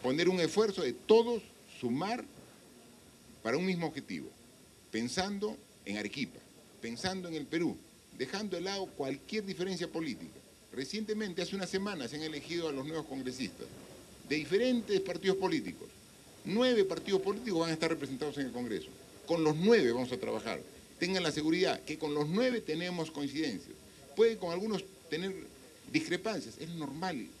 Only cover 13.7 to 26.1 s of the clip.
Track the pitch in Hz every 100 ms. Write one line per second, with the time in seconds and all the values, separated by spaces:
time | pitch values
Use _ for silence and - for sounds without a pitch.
13.7 | - - - - - - 151 139 190 254
14.7 | 240 220 196 190 165 185 190 190 160 98
15.7 | - - - - - - - - 196 254
16.7 | 240 190 165 - 190 190 208 240 170 165
17.7 | 160 165 160 139 131 151 131 135 117 123
18.7 | 98 76 - - - - 165 156 156 190
19.7 | 233 131 120 123 123 113 110 110 90 -
20.7 | - - - 175 190 170 143 151 175 180
21.7 | - - 156 156 147 147 180 254 240 -
22.7 | 160 180 175 160 - 143 143 156 95 -
23.7 | - - - - - 226 220 180 170 220
24.7 | 202 - - - 151 190 185 143 - -
25.7 | - - 147 156